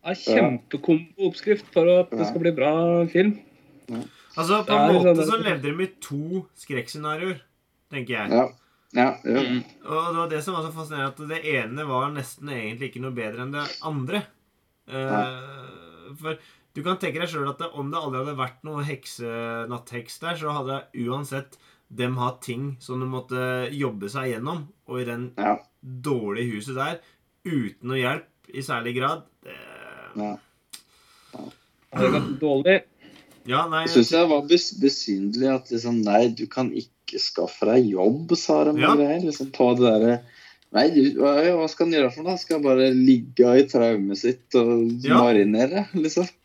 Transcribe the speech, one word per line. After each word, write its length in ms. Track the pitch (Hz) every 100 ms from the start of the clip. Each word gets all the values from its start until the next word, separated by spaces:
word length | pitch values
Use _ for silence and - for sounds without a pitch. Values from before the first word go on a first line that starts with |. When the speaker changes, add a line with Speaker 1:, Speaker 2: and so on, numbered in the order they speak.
Speaker 1:
Det 80 | 165
er 60 | 190
Speaker 2:
Ja. 160 | - 110
Speaker 1:
kjempekombo-oppskrift 1300 | - 123 _ - - 160 170 - 190 180 - 208 -
for 160 | - 170 180
at 100 | 175
det 80 | -
Speaker 2:
Ja. 40 |
Speaker 1:
skal 160 | 165 170
bli 100 | 165
bra 540 | 165 139 156 170 170 170
film. 320 | 170 202 208 - _ _ - -
Speaker 2:
Ja. 140 | 117 - _ _ -
Speaker 3:
Altså, 280 | 160 208
på 20 | 202
Speaker 1:
Det 60 |
er 160 | 208 -
Speaker 3:
en 60 |
måte 220 | 180 180 165
Speaker 1:
sånn 100 | 156
Speaker 3:
så 100 | 226
Speaker 1:
at 60 |
Speaker 3:
levde 320 | 214 156 139 160
de 60 |
i 40 | 190 -
to 460 | - 143 156 185 180 _
skrekkscenarioer, 840 | - 131 117 151 151 156 185 160 _ _ _ _ _
tenker 180 | 139 120
jeg. 220 | 117 104
Speaker 2:
Ja. 180 | 117 135 - _ _ _
Ja, 220 | 123 127 -
ja. 160 | - 120
Speaker 1:
Mm. 240 | 131 123 123 - -
Speaker 3:
Og 200 | 156 170
det 100 | 165
var 120 | 170
det 140 | 156
som 100 | 151
var 80 | 175
så 80 | 160
fascinerende, 360 | 160 156 151 139
at 200 | 135 151
det 160 | 160
ene 420 | 156 139 117 131 151
var 240 | 127 139
nesten 360 | 147 127 - 143
egentlig 440 | 127 107 117 131
ikke 80 | 123
noe 100 | 131
bedre 280 | 120 110 113
enn 120 | 127
det 260 | 143 147 -
andre. 400 | 160 147 131 202 - _ _ _ _ _ _
Eh, 240 | 135 135
Speaker 2:
Nei. 1040 | 135 131 131 131 135 127 82 85 82 87
Speaker 3:
for 220 | 143 156 156 _ _ _
du 80 | -
kan 160 | 156 185
tenke 160 | 190 151
deg 100 | 170
selv 200 | 156 139
at 100 | 139
det, 120 | 165
om 160 | 147 139
det 80 | 165
aldri 260 | 151 131
hadde 120 | 139 139
vært 260 | 127 -
noe 200 | 151 151
hekse-, 840 | 143 139 - - 120 117 117 117 117
nattheks 500 | 120 117 120 117 -
der, 140 | 165 165
så 160 | 151
hadde 320 | 147 131 135 -
uansett 640 | 123 120 131 139 135 135 _ _ _ _
dem 220 | 113 123 127
hatt 260 | 123 127
ting 340 | - 120 143 131
som 200 | - 127
de 60 | 131
måtte 640 | 131 127 127 127 127 123
jobbe 380 | 143 135 107 101
seg 220 | 131 131
gjennom, 320 | 113 131 170 143 _ -
og 120 | 123
i 40 |
den 280 | 120 120 127 -
Speaker 2:
Ja. 180 | 104 104 - _
Speaker 3:
dårlige 680 | 135 127 135 131 104 104 120
huset 220 | 107 107
der, 240 | 131 147 170 _ _ _ _ -
uten 360 | 156 107 - 120
noe 80 | 131
hjelp 260 | 123 156 - _ _
i 40 | 135
særlig 360 | 135 123 117 123
grad, 260 | 135 160 - _
det 100 | - - - - - - -
Speaker 2:
Ja. 220 | - 104 101 _ _ _ - _ _ _ _ _
Speaker 1:
Det 160 | - - _ _ _ _
hadde 160 | - 131
gått 260 | - - 143
dårlig. 420 | 151 135 170 190 - _ - - _ _ 113
Speaker 3:
Ja, 200 | 135 165
nei, 180 | 160 165
Speaker 2:
Jeg 20 | 165
synes 60 | 117
jeg 160 | 165 170
var 140 | 147
bes-, 360 | 147 175 - -
besynderlig 760 | 139 135 - 98 98 113 131
at 160 | 131 -
liksom, 320 | 120 117 117
nei, 240 | 104 104 120
du 180 | 113 107
kan 240 | - 123
ikke 480 | - - _ - -
skaffe 460 | - - 87 - 107
deg 220 | 123 117
jobb, 400 | 92 92 135 165 170
sa 280 | - 151
de 140 | 151 151
Speaker 3:
Ja. 120 | 151
Speaker 2:
og 60 | 147
greier, 220 | 143 165
liksom, 280 | 175 143 135
på 240 | - 123 123
det 240 | 123 107
der, 220 | 113 120 - - - _ _
nei, 180 | 107 147
du, 240 | 156 139 -
hva, 220 | 139 143 165 175
hva 120 | 160
skal 180 | - 165
han 80 |
gjøre 200 | 160 131
for 80 | 127
noe? 140 | 170 185
Skal 180 | - 160
han 20 |
bare 300 | 143 131 131
ligge 460 | 127 131 127 117 - 123 127
i 40 | 135
traumet 500 | 127 117 110 98 98
sitt 360 | 117 127 _
og 360 | 127 117 120 113 120
Speaker 3:
Ja. 160 | 135 143
Speaker 2:
marinere, 680 | 120 107 101 110 131 185 202
liksom? 340 | 185 156 170 180 _